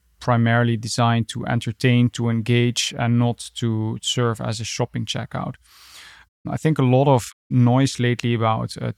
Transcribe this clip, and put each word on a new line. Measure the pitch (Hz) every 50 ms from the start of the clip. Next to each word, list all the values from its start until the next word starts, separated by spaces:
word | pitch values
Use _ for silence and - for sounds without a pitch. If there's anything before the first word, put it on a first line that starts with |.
| _ _ _ -
primarily | - - 123 117 117 117 117 120 120 117 117 110
designed | 113 110 - - 120 117 117 117 113 -
to | - 120 -
entertain, | - 120 120 - 123 110 - - 127 120 120 123 120
to | - - 117 117
engage, | 117 113 107 117 120 120 120 123 117 - - - - -
and | 120 117 120 120
not | 120 120 117 - - - -
to | - 120 117 110 110 110 110 117 -
serve | - - - 127 123 117 113 107
as | - - 110 110
a | 110
shopping | - - - 123 - - 123 113
checkout. | - - 113 117 - - - - - 127 - _ _ _ - - - - - - - - - - _ _ _ - -
I | - 127
think | - 160 156 -
a | 135
lot | 123 127 131 139 147
of | 135 120 - - - _ _ -
noise | - 127 120 120 123 131 139 131 - -
lately | 120 120 123 117 - 120 117
about, | 113 113 110 110 117 120 117 - -
uh, | 120 120 113